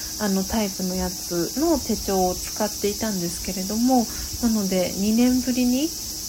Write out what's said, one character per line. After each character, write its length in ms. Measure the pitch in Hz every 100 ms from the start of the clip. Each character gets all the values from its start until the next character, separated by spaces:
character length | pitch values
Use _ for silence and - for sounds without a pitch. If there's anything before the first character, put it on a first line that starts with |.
| - -
あ 80 | 208
の、 160 | 190
タ 180 | 190 226
イ 80 | 202
プ 140 | 196
の 100 | 185
や 160 | 185 185
つ 480 | - - 175 165 247
の 180 | 330 294
手 180 | - 208
帳 320 | - 190 180
を 60 |
使 300 | 175 - -
っ 40 | 208
て 160 | - 202
い 60 |
た 160 | 202 220
ん 100 | 190
で 80 | 170
す 160 | -
け 80 | -
れ 120 | 190
ど 120 | 190 220
も、 300 | 247 262 220 - - -
な 60 | 240
の 200 | 220 190
で、 240 | 190 180 185
二 200 | 202 226
年 240 | 247 254
ぶ 120 | 247
り 140 | 247 247
に、 220 | 254 320 - - -